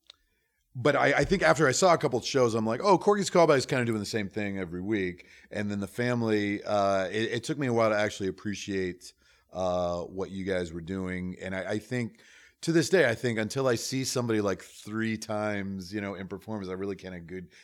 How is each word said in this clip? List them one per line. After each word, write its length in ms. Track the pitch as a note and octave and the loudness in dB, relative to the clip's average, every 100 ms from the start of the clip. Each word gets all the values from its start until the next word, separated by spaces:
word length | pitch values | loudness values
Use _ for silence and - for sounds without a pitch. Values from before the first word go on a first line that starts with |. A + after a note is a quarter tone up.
| - _ _ _ _ _ _ B2+ | -20 _ _ _ _ _ _ -2
but 200 | D3 C3+ | 2 4
I, 180 | C3+ C3+ | 4 4
I 40 | |
think 200 | C#3+ F#3+ | 2 2
after 240 | D#3+ D#3 C#3+ | 4 4 4
I 40 | |
saw 220 | B2+ F#3 | 4 4
a 40 | D#3+ | 4
couple 180 | D3 A#2+ | 2 -2
of 80 | - | 0
shows, 300 | C3+ A#2+ A2+ | 2 2 2
I'm 100 | A2 | 0
like, 160 | A#2 | 0
"Oh, 140 | G#3 F3 | 4 4
Corky's 320 | G3+ G3+ F3+ | 6 2 2
Callback 280 | F3+ D#3+ C#3 | 4 6 6
is 80 | - | 4
kinda 180 | C3+ A#2 | 0 2
doing 140 | A2 | 0
the 60 | G2 | -2
same 200 | A2+ G2 | -4 -4
thing 300 | A2 G2+ G2 | -4 -4 -4
every 240 | F2 F2+ | -6 -6
week." 460 | F#2+ G#2+ F#2 F2 - - - | -2 0 0 -4 -14 -20 -10
And 180 | G#2 G#2 | -6 -4
then 100 | G2+ | -2
the 80 | G2 | -4
family, 760 | - B2 A#2+ A2+ G#2+ G2+ G#2 | -2 0 2 2 2 2 -2
uh, 420 | - G#2 G2 G2 F#2 | 0 2 4 2 0
it, 200 | G#2+ A2 | -2 -2
it 120 | A#2 | -2
took 160 | C3+ C#3+ | -4 -4
me 80 | C3 | 0
a 60 | |
while 160 | A2+ A2 | 2 2
to 40 | G#2 | 2
actually 320 | G#2+ - G2 | 0 -2 -4
appreciate, 840 | F2+ G#2+ F#2+ - G2 F#2 F2+ - - _ _ _ | -4 -8 -8 -4 -4 -4 -6 -14 -20 _ _ _
uh, 460 | F2+ F#2 F2+ F2 F2 | -4 -2 0 0 -2
what 300 | - F#2 F2 | -6 -8 -8
you 120 | F#2+ F#2+ | -6 -2
guys 280 | F#2 F2 | -2 -2
were 80 | E2+ | -6
doing. 540 | E2 F#2+ F#2 F#2 F2+ - | -6 -6 -4 -6 -6 -8
And 140 | F#2 F#2+ | -8 -6
I, 80 | F2+ | -4
I 40 | G#2+ | -6
think 420 | - B2+ A2+ - - - - _ | -4 -6 -6 -10 -20 -20 -20 _
to 100 | - | 0
this 180 | E3 C#3+ | 2 4
day, 180 | F#3+ C3 | 4 4
I 60 | |
think 240 | G#2+ B2 A2+ | 2 0 0
until 300 | G#2+ C#3 C3 | -2 0 0
I 80 | A2+ | 0
see 280 | - C3 | -2 -4
somebody, 380 | B2+ - A#2+ A2 | -2 -2 0 2
like, 220 | G2+ F#2 | 2 -2
three 520 | - - G#2+ A2 A2+ G#2+ | -6 -20 -8 -4 -2 -4
times, 760 | - G#2+ G#2+ G2+ G2 F#2+ F2+ | -4 -4 -2 -4 -6 -8 -6
you 80 | G#2 | -6
know, 140 | G2+ F#2 | -6 -6
in 120 | F#2+ | -8
performance, 420 | G2 - G#2+ F#2 | -10 -8 -8 -6
I 40 | |
really 220 | F#2 G2+ F#2+ | -6 -6 -6
can't 180 | F#2 | -10
a 60 | F2+ | -12
good, 300 | E2 F#2 F2 - | -10 -12 -12 -18